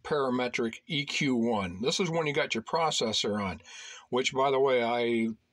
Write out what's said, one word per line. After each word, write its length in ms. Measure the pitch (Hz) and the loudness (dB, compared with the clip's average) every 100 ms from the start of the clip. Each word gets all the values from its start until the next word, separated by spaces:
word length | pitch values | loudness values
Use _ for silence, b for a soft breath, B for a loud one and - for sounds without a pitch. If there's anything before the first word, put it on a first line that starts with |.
parametric 720 | - 147 135 123 123 123 117 - - | -2 0 2 0 0 -2 -2 -4 -6
E 200 | 147 143 | -4 -2
Q 300 | - 143 123 | 0 0 2
one. 460 | 117 107 92 92 | 2 0 -2 -2
This 180 | 127 175 | -2 0
is 100 | 180 | 0
when 180 | 165 156 | 0 0
you 60 | |
got 200 | 147 113 | 0 0
your 100 | 113 | -2
processor 800 | - 165 160 - 120 104 117 104 | -2 0 0 0 0 0 0 -2
on, 180 | 98 82 - B B B B | -4 -6 -14 B B B B
which, 220 | 123 131 | -2 0
by 200 | 131 139 | 0 2
the 80 | 135 | 4
way, 240 | 135 127 | 4 4
I 460 | 117 120 120 117 113 110 _ | 2 2 2 2 0 -4 _